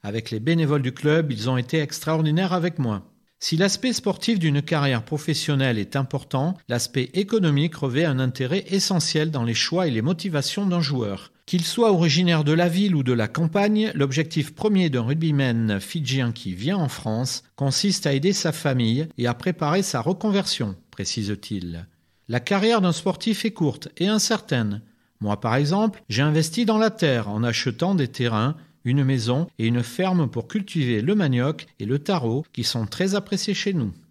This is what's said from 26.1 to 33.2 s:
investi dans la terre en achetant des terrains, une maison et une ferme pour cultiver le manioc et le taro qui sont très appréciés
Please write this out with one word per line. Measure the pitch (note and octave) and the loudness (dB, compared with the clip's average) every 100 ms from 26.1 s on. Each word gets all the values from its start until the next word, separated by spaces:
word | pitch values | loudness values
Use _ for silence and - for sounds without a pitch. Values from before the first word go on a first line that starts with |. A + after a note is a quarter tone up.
| G#2 | 0
investi | D3 D#3 D#3+ - | 2 2 0 0
dans | A3+ G#3+ | 2 4
la | A3 | 2
terre | A3 D#3+ B2 G2+ | 2 2 2 0
en | G#2+ | -2
achetant | A#2+ A2+ - A2+ F3 | 0 0 -2 0 0
des | F#3+ B2+ | 2 0
terrains, | - A#2+ A2 A#2+ D#3+ - _ | 0 0 2 0 -2 -12 _
une | A#2+ C3+ | 0 2
maison | C3+ C3 A2 B2+ F3 - | 4 2 2 0 -2 -2
et | A2+ | 0
une | A#2+ | 0
ferme | A#2 - F#3 F3+ C3+ | -2 -2 0 2 2
pour | A#2 A2+ | -2 -4
cultiver | G#3+ G3 E3+ B2+ A2 | -6 -4 -2 0 2
le | B2+ G#3+ | 2 2
manioc | D#3+ B2 B2+ D#3+ - _ | 2 2 0 -2 -10 _
et | G#2+ | -4
le | C#3 | -2
taro | D3 F#3 A#2+ A#2+ D#3+ | 0 -2 0 -2 -4
qui | - | -6
sont | A#2 B2+ G#2+ | -4 -2 -4
très | - F#3+ | -2 0
appréciés | G3+ | 0